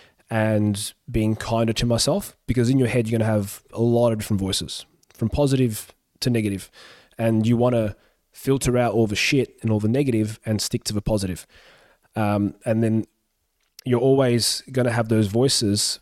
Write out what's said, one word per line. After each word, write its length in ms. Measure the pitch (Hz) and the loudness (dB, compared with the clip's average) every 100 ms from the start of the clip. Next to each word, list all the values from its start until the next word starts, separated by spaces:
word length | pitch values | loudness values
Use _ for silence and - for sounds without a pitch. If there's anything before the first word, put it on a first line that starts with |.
| - _ _ | -20 _ _
and 640 | 113 110 107 104 101 - - - | -2 2 2 2 0 -6 -12 -6
being 240 | 120 110 | -2 0
kinder 380 | 110 - 117 113 | -2 -2 0 0
to 140 | 107 120 | 0 0
myself, 500 | 117 - 190 - - - | 0 0 -2 -6 -14 -4
because 220 | 123 120 | 0 2
in 100 | 135 | 2
your 100 | 120 | 2
head, 200 | 123 113 | 0 0
you're 100 | 117 | 0
gonna 120 | 113 | 0
have 320 | 107 98 - _ | 0 -2 -8 _
a 80 | 104 | -2
lot 320 | 117 120 120 | 2 4 2
of 60 | 110 | 0
different 220 | - 101 | -2 -2
voices, 440 | 95 98 85 - - _ _ | -2 -4 -6 -12 -16 _ _
from 160 | - 113 | -6 -4
positive 640 | 147 143 135 123 104 - _ _ _ | 0 0 2 0 -2 -12 _ _ _
to 80 | 131 | -2
negative. 420 | 117 101 98 - - - - _ - | 0 0 -4 -8 -20 -20 -20 _ -4
And 300 | 113 110 110 | 0 2 2
you 100 | 117 | 2
wanna 400 | 123 120 107 - _ _ _ | 2 2 -2 -6 _ _ _
filter 480 | - 135 135 127 123 | -8 -2 0 0 0
out 140 | 120 | 2
all 160 | 107 107 | 2 0
the 80 | 101 | 0
shit 400 | - 143 113 - | 0 0 0 -4
and 100 | 110 | -2
all 80 | 107 | 0
the 80 | 107 | 0
negative 500 | 127 139 113 107 107 | 0 0 0 -2 -4
and 160 | - 107 | -4 -4
stick 240 | - 120 | -2 -6
to 80 | - | -4
the 100 | 104 | -6
positive. 440 | - 107 95 85 - - - - _ _ _ | -2 -2 -2 -8 -12 -20 -20 -20 _ _ _
Um, 400 | 107 104 104 101 - | -4 -2 0 -2 -4
and 200 | 120 110 | -4 0
then 220 | 113 110 - _ _ _ _ _ _ - | 2 0 -2 _ _ _ _ _ _ -10
you're 160 | 127 120 | -2 2
always 640 | 131 135 127 120 - - - | 4 4 4 2 0 -4 -6
gonna 220 | 131 120 | -2 0
have 160 | 117 113 | 0 0
those 200 | 110 104 | 2 2
voices, 720 | 113 135 - 107 104 - - | 2 2 2 0 0 -2 -6